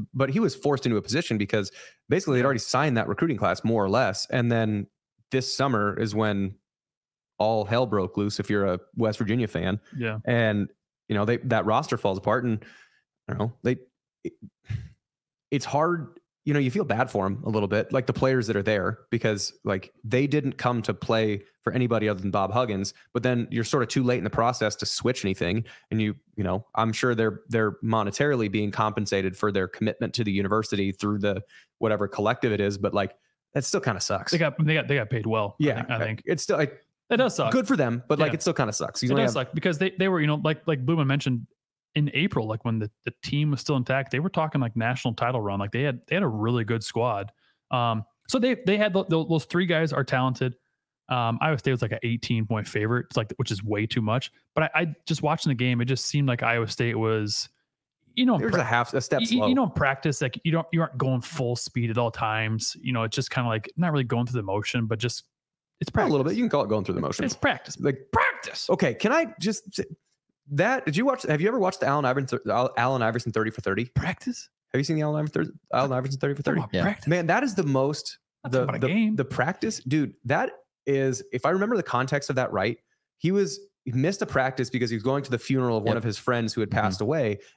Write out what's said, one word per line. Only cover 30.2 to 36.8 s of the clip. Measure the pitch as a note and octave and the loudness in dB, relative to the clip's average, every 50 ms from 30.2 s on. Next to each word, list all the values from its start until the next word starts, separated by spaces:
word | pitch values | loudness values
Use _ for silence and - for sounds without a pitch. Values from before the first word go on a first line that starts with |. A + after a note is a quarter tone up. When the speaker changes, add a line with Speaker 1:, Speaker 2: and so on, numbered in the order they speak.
| A2+ | -2
Speaker 1:
the | G#2 | 0
university | F#2+ G2 G2+ F#2+ G#2 A2 A2 - - G2+ G2 G2 | 0 0 0 0 0 -2 0 -2 -2 -2 -2 -2
through | F#2+ - G#2 G#2 G#2+ G#2 | -2 -2 -2 -2 -2 0
the | G2 G2+ G2 G2 - _ - - _ _ _ _ | 0 -2 -2 -4 -6 _ -18 -20 _ _ _ _
whatever | A2+ A2 G#2+ F#2+ G2+ G2 | -2 0 0 0 -2 -2
collective | - - G#2 G#2+ B2 - - A#2 | -2 0 0 0 0 0 0 0
it | G#2 G2+ | 2 2
is, | G2+ G2+ G2+ G2 | 0 0 0 -2
but, | G#2 G2 - | -2 -2 0
like, | G2+ G2 F#2+ - _ _ _ _ _ _ _ - | 0 -2 -2 -6 _ _ _ _ _ _ _ -6
that | D3 C3+ | -4 -2
still | - - G3 | -2 -2 -2
kinda | - C3 G2+ G#2 | 0 -2 -2 -2
sucks. | - - G#2 F#2 F2 - | -4 -4 -4 -4 -2 -2
Speaker 2:
They | - D#3+ | 0 0
got, | E3 D3 C#3 - D#3 | 0 0 0 0 0
they | D3+ D#3 | 2 2
got, | D#3 A#2+ B2 | 0 0 0
they | C#3+ | 0
got | C#3 A2 - | -2 -2 -2
paid | B2+ A2+ G#2 | -4 -4 -2
well. | A2+ A2 A2 G#2 G2+ - - | 0 0 0 -2 -2 -2 0
I | C#3+ | 0
Speaker 1:
Yeah, | D3 A2 | 0 0
Speaker 2:
think, | A#2 - - | -2 -4 -4
I | B2 A2 | -2 -2
think. | - G#2+ A2 - - | -2 -4 -4 -4 -4
Speaker 1:
it's | - F3 D3+ | -2 -2 -2
still, | - - F#3+ | 0 0 0
like, | D3 D3+ C#3 - - | 2 0 0 -2 -10